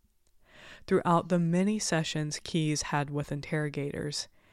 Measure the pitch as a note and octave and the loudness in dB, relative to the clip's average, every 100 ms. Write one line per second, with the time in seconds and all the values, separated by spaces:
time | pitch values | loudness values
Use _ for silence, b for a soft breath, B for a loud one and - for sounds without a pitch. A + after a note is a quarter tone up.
0 | _ _ _ _ B B B B - F#3+ | _ _ _ _ B B B B 0 2
1 | F3 E3+ E3 F3+ E3 F3 G3 G#3+ - D#3+ | 4 4 4 2 4 4 2 0 0 0
2 | D#3+ D#3 D3+ - - E3+ D3+ D3 - D3 | 0 -2 -4 -6 -2 0 2 0 0 -2
3 | C#3 D3 D3 D3 - D#3 D3+ C#3+ C#3+ - | -2 -4 -4 -6 -4 -2 -2 -4 -6 -4
4 | D3 D3 - b b | -6 -6 -10 b b